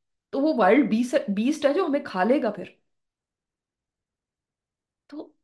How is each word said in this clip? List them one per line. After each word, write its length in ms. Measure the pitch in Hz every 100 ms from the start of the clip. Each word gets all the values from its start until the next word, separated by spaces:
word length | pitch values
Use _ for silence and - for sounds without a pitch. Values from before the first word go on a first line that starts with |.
| _ _ _
तो 80 | 269
वो 140 | 302
wild 360 | 254 190 254 214
बीस-, 400 | 220 247 311 -
beast 360 | 202 240 311 277
है 80 |
जो 120 | 311 349
हमें 180 | 277
खा 200 | - 185
लेगा 280 | 208 285 -
फिर। 300 | - - - _ _ _ _ _ _ _ _ _ _ _ _ _ _ _ _ _ _ _ _ _ _ _
तो 260 | 294 - _